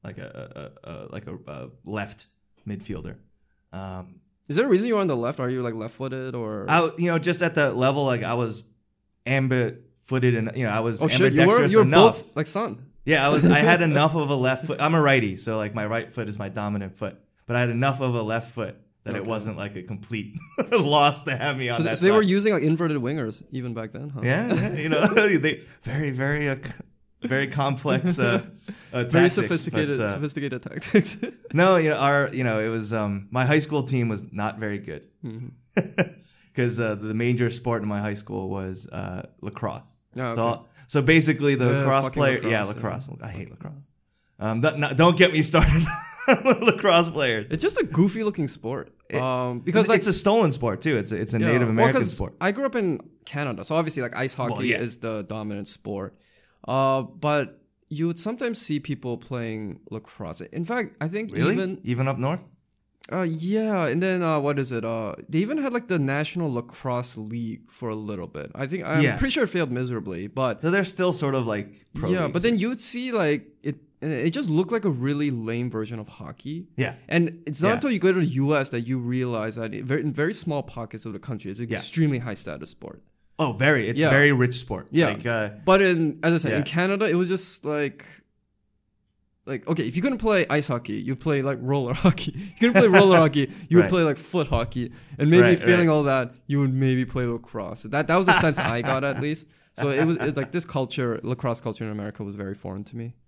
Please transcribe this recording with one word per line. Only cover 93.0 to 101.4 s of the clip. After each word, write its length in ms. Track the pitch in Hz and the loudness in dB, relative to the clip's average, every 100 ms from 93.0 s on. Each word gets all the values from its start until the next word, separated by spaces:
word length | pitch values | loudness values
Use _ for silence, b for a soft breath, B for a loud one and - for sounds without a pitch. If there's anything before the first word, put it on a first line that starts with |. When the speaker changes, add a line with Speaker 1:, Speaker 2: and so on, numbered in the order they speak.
| 196 175 | 10 8
Speaker 1:
<laughs> 80 | |
Speaker 2:
hockey, 260 | 160 143 139 B B | 6 4 -2 B B
you 100 | 170 | 4
would 40 | |
Speaker 1:
Right. 60 | 190 | 6
Speaker 2:
play, 120 | 180 | 2
like, 160 | 160 135 | 2 0
foot 300 | - 180 143 | -4 -4 0
hockey. 440 | 123 120 123 120 B B B | -2 -2 -6 -8 B B B
And 120 | 147 | 6
maybe 120 | 175 | 8
Speaker 1:
Right, 160 | - 170 | 8 6
Speaker 2:
failing 300 | - 180 170 | 6 6 6
Speaker 1:
right. 60 | |
Speaker 2:
all 80 | 151 | 4
that, 300 | 143 131 123 - - | 4 0 -2 -8 -2
you 140 | 143 | 2
would 140 | 139 | 2
maybe 300 | 131 131 127 127 | 2 2 2 0
play 180 | 135 | -2
lacrosse. 600 | 120 117 - 117 95 - | -2 -4 -8 -10 -8 -10
That, 240 | - 139 156 | -6 -4 2
that 80 | 170 | 2
was 100 | 190 | 6
the 120 | 185 | 4
sense 180 | 165 139 | 4 2
I 240 | 165 117 | -2 -2
got, 220 | 123 131 | 0 0
at 160 | 139 127 | -2 -2
Speaker 1:
<laughs> 60 | 143 | -4
Speaker 2:
least. 200 | 156 - b b | -6 -10 b b
So 160 | - 139 | -4 -2
it 140 | 139 | 2
was, 120 | 160 165 | 2 2
it, 200 | 139 139 | -2 -4
like, 160 | 131 | -4
this 120 | 175 | -6
culture, 540 | 170 139 131 - 123 113 | -4 -4 -4 -2 -2 -2
lacrosse 380 | 113 127 | -4 -4